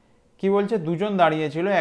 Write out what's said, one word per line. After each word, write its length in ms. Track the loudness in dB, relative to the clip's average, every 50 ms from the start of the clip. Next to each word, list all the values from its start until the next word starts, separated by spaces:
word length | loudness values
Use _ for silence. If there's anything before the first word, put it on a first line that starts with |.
| _ _ _ _ _ _ _ _
কি 100 | -2 0 2
বলছে, 180 | 0 0 0 -2 -4 -2 -4
দুজন 240 | -4 -2 -2 -2 2 2 4
দাঁড়িয়েছিল, 440 | 4 2 0 -2 -4 -4 -4 -2 0 0 0